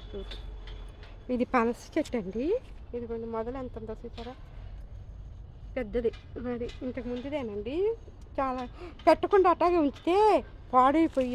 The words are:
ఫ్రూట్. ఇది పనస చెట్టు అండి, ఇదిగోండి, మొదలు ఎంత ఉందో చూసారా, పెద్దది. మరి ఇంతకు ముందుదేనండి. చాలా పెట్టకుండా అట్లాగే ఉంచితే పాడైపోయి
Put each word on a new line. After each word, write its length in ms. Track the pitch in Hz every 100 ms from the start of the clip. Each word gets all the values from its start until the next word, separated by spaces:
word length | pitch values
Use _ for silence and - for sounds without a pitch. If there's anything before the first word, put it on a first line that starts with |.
| -
ఫ్రూట్. 260 | 202 190 - - - - - - - - - -
ఇది 120 | 247 240
పనస 280 | 247 226 226 -
చెట్టు 220 | 320 - 240
అండి, 240 | 185 214 302 494 - - - 240
ఇదిగోండి, 300 | 233 226 226 226
మొదలు 220 | 226 262
ఎంత 160 | 254 226
ఉందో 160 | 214 214
చూసారా, 320 | 233 - 233 262 - - - - - - - - - - - - - 262
పెద్దది. 340 | 214 233 226 - - 294 240
మరి 200 | 240 240 -
ఇంతకు 220 | 254 254 240
ముందుదేనండి. 680 | 247 277 294 226 208 214 320 415 453 - - - -
చాలా 240 | 262 254 247 - 349 - 339
పెట్టకుండా 420 | 320 - 403 359
అట్లాగే 220 | 330 349 349
ఉంచితే 340 | 285 - 320 381 427 320 - - -
పాడైపోయి 580 | 254 262 311 320 269 254